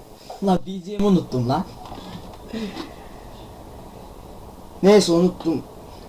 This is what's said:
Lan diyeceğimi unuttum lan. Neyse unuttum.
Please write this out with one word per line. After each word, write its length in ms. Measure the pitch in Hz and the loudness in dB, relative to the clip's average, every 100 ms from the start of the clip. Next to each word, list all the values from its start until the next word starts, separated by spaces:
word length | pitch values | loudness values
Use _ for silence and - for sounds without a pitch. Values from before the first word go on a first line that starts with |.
| - - - - | -20 -20 -16 -4
Lan 140 | 196 180 175 | 2 2 0
diyeceğimi 400 | 190 170 208 202 | -10 -8 0 4
unuttum 420 | 180 127 127 117 | 4 4 -2 0
lan. 160 | 147 - - - - - - - - - 220 208 - - - - - - - - - - - - - - - - - - - - - | 0 -2 -10 -16 -14 -14 -14 -16 -18 -10 -8 -8 -10 -12 -14 -18 -16 -18 -18 -18 -18 -18 -16 -16 -16 -18 -18 -18 -16 -18 -18 -18 4
Neyse 300 | 185 208 190 | 8 10 8
unuttum. 500 | 170 180 - 165 143 - - - - | 6 4 2 -2 -2 -4 -16 -18 -18